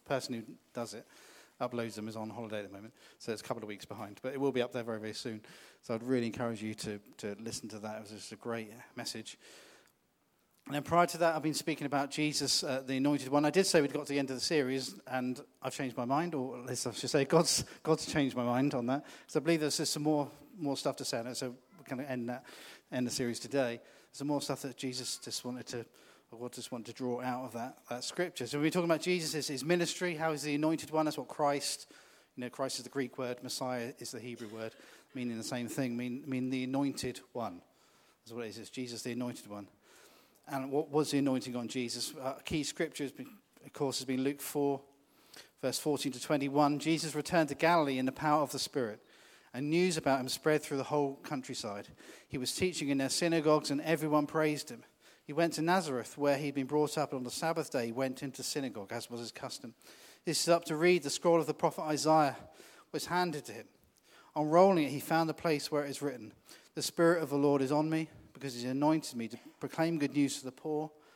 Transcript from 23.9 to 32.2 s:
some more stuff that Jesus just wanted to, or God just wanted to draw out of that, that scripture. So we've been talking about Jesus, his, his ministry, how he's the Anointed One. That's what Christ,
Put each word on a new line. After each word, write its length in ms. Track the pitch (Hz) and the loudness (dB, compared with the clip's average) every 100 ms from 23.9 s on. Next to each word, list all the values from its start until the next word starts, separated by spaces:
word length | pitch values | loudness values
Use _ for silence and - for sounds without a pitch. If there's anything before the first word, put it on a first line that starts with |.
| - _ - | -20 _ -8
some 80 | 143 | -2
more 140 | 143 | -2
stuff 220 | - 135 | -2 -4
that 140 | 139 120 | -6 -6
Jesus 400 | 131 127 120 - | -6 -6 -6 -8
just 280 | - - 127 | -8 -8 -6
wanted 220 | 123 120 | -8 -8
to, 180 | 123 113 - - - _ | -10 -10 -16 -20 -20 _
or 80 | 113 | -12
God 140 | 123 | -10
just 180 | - 120 | -10 -10
wanted 140 | 123 110 | -10 -10
to 80 | |
draw 280 | 113 127 120 | -6 -4 -2
out 220 | 127 123 | -2 -4
of 80 | 131 | -6
that, 260 | 117 120 - - | -8 -8 -10 -10
that 160 | 120 131 | -8 -6
scripture. 420 | - 180 - 120 | -2 -2 -4 -4
So 100 | 147 | 0
we've 60 | |
been 80 | 156 | 2
talking 180 | 175 170 | 4 4
about 120 | 160 | 2
Jesus, 320 | 175 180 160 | 2 0 0
his, 160 | 151 135 | -4 -4
his 160 | 135 139 | -2 2
ministry, 500 | 175 170 - 180 156 | 2 2 0 -2 0
how 160 | 160 | 0
he's 120 | 151 | 0
the 120 | 147 143 | 0 0
Anointed 340 | 156 160 - | 2 0 0
One. 140 | 156 | 2
That's 140 | 156 147 | 2 0
what 100 | 127 | -6
Christ, 600 | - 147 143 - - - - - - | 0 2 2 -2 -6 -10 -20 -20 -20